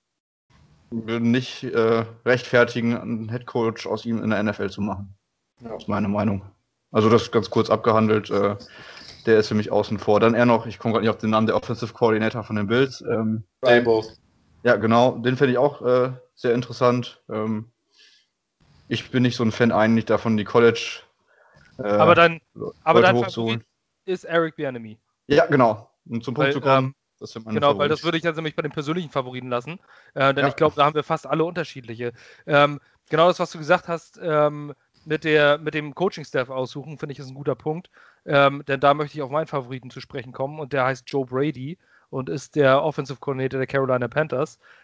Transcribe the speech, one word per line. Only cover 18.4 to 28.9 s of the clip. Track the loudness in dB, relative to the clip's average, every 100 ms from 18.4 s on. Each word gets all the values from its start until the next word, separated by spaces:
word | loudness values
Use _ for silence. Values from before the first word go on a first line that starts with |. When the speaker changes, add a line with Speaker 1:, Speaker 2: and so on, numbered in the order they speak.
| _ _ _ _ -8
Speaker 1:
ich | -8 -2
bin | 0
nicht | 0 2
so |
ein | -2
Fan | 2 2
eigentlich | 4 4 2 2
davon, | 0 0 -2
die | 0
College, | 4 4 4 -2 -12 -18 _ _ _ _ _ _ -8
äh, |
Speaker 3:
Aber | -2 4 6 6
dein, | 4 2 -12
Speaker 1:
Le-, | -14 -14 -4
Speaker 3:
aber | 2 4
Speaker 1:
Leute | 6
Speaker 3:
dein | 4
Speaker 1:
hochzuholen. | 0 -4 -4 -4
Speaker 3:
Favorit | -8 _ _ _ -8
ist | -8 -2
Eric | -2 -2 -4
Bieniemy. | -8 -8 -14 -18 _ _ 2
Speaker 1:
Ja, | 4 4
genau. | 4 4 2 -8 _ -12
Um | -10
zum | -8
Punkt | -2 -2
Speaker 3:
Weil, |
Speaker 1:
zu | 0
kommen, | 2 2 2
Speaker 3:
ähm, | -6 _ _
Speaker 1:
das | -18
sind | -16 -8
meine | 0
Speaker 3:
genau, | 0
weil |
Speaker 1:
Favoriten. | 2 0
Speaker 3:
das | -2
würde | -2 -4
ich | -4
also | -4
nämlich | -6 -6
bei |
den | -8
persönlichen | -8 -6